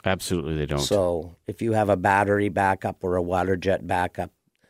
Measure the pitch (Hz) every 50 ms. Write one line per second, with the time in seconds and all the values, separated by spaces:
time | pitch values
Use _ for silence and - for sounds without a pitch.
0 | - 95 95 90 - - 95 87 71 76 80 76 73 71 73 71 71 67 104 101
1 | 92 87 87 82 78 87 82 _ _ - 98 - 113 113 110 107 107 98 101 92
2 | 90 104 98 98 104 98 101 101 104 104 - 101 98 95 98 - - 107 92 -
3 | - 92 90 92 87 87 90 92 90 92 95 87 82 95 92 82 - 90 95 90
4 | 90 87 - - 90 85 _ _ _ _ _ _ _